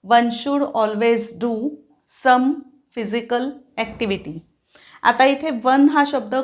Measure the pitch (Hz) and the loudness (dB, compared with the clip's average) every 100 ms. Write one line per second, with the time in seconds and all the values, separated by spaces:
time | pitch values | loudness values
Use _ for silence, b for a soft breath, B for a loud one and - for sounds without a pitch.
0 | 190 233 240 233 285 285 277 233 220 214 | 2 2 2 -4 -2 -2 -2 -2 -2 0
1 | 233 233 220 170 233 220 269 302 _ _ | 0 0 -4 -6 -4 -4 -6 -8 _ _
2 | _ - 262 254 262 294 - _ _ - | _ -4 2 4 2 -2 -10 _ _ -10
3 | 208 233 233 240 262 269 _ - 226 - | -6 -6 -4 -4 -4 -10 _ -10 -10 -6
4 | 226 190 151 165 _ _ _ b b b | -6 -6 -8 -16 _ _ _ b b b
5 | - 339 269 277 311 240 254 269 285 294 | 0 4 4 4 -4 -2 2 4 6 4
6 | 285 277 208 262 | 2 -2 -4 -6